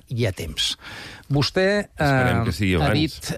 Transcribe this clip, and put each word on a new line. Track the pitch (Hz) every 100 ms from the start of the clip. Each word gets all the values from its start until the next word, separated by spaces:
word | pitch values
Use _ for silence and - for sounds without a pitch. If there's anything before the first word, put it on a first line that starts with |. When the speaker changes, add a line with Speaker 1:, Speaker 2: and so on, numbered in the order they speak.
| -
Speaker 1:
hi | 117 113
ha |
temps. | - 82 76 - - - - - - -
Vostè, | 139 139 - 190 208
eh, | 202 -
Speaker 2:
Esperem | 147 135 127 117 117
que |
sigui | - 98 87
Speaker 1:
ha |
Speaker 2:
abans. | 76 143
Speaker 1:
dit | 156 - -